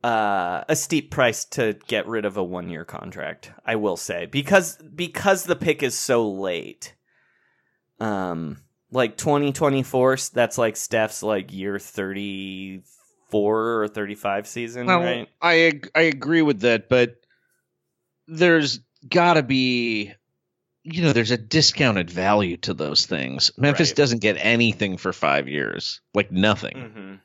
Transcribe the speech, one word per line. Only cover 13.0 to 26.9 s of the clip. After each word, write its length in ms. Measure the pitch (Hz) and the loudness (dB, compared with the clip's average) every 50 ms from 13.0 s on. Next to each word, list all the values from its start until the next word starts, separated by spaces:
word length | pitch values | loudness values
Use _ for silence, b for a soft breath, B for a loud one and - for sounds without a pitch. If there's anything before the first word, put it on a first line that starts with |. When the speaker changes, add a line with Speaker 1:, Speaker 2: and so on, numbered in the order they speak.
| _ _ _ _ _ _ - 107 101 104 107 110 110 117 117 113 107 | _ _ _ _ _ _ 0 2 2 2 2 2 0 0 0 0 -2
Speaker 1:
or 40 | 104 | -2
thirty-five 600 | 107 110 104 101 104 101 - 101 98 101 104 - | -4 -6 -6 -6 -8 -6 -4 -2 -2 -2 -4 -6
season, 400 | - 120 120 113 117 123 123 147 | -10 -10 -10 -8 -8 -6 0 2
Speaker 2:
Well, 120 | 185 175 | 2 2
Speaker 1:
right? 280 | 175 175 123 120 113 - _ _ | 2 0 -4 -4 -8 -14 _ _
Speaker 2:
I 120 | - 170 170 165 | 0 2 4 6
ag-, 280 | 165 165 151 143 120 98 _ | 6 4 2 0 -8 -4 _
I 60 | 156 | 2
agree 400 | 165 165 147 139 123 139 165 170 | 2 2 2 -2 -2 0 2 4
with 200 | 156 147 139 98 | 4 4 2 2
that, 280 | 101 123 117 110 - _ | 2 2 2 2 2 _
but 260 | 127 127 123 120 123 _ _ _ _ _ _ _ _ _ _ _ _ _ _ _ _ _ _ _ _ _ _ - | 4 4 4 2 0 _ _ _ _ _ _ _ _ _ _ _ _ _ _ _ _ _ _ _ _ _ _ -14
there's 520 | 160 156 175 180 170 165 147 135 120 - _ _ _ _ _ 127 | 0 4 6 6 6 6 4 2 -2 -6 _ _ _ _ _ 0
gotta 360 | - 175 175 175 170 160 139 | 2 4 6 6 6 4 4
be, 680 | 113 135 131 131 127 123 123 117 117 113 107 101 101 107 _ _ _ _ _ _ _ _ _ _ _ _ _ _ | 2 0 2 2 2 0 0 0 0 -2 -4 -4 -6 -10 _ _ _ _ _ _ _ _ _ _ _ _ _ _
you 180 | 160 160 170 | -10 -4 0
know, 120 | 170 156 135 | 2 4 4
there's 180 | 117 113 107 | 4 2 2
a 60 | 123 113 | 0 -2
discounted 720 | 110 107 147 160 147 - - - 151 127 107 98 87 82 | -2 0 2 2 2 2 2 2 2 2 2 2 -2 -2
value 460 | 85 90 92 98 104 104 101 87 87 85 | -4 -2 0 2 4 2 2 0 -2 -6
to 160 | - 123 92 | -6 -8 -6
those 320 | 65 78 73 73 71 - | -4 -4 0 0 0 0
things. 460 | - - 80 65 64 65 67 - - - - | 0 -4 -6 -4 -6 -4 -2 -2 -2 0 0
Memphis 340 | 127 143 143 - 170 135 | 0 0 2 2 0 0
Speaker 1:
Right. 40 | - - | 4 2
Speaker 2:
doesn't 240 | - 131 120 117 | 2 2 2 0
get 160 | 107 107 101 76 | 2 0 0 2
anything 580 | 73 107 117 117 120 113 101 - 107 98 92 90 | 2 2 4 4 4 2 2 0 -2 -4 -4 -4
for 160 | - 95 87 | -6 -6 -4
five 340 | - - 76 69 71 69 65 | -2 0 2 2 0 0 -2
years, 540 | 71 73 65 52 50 50 - - - - _ _ _ | -4 -4 -4 -4 -4 -6 -8 -8 -10 -10 _ _ _
like, 180 | 101 101 101 | -2 -2 0
nothing. 440 | 92 92 98 107 101 98 - - - | 0 2 4 4 2 2 -2 -10 -10
Speaker 1:
Mm-hmm. 380 | 131 123 113 | -10 -14 -14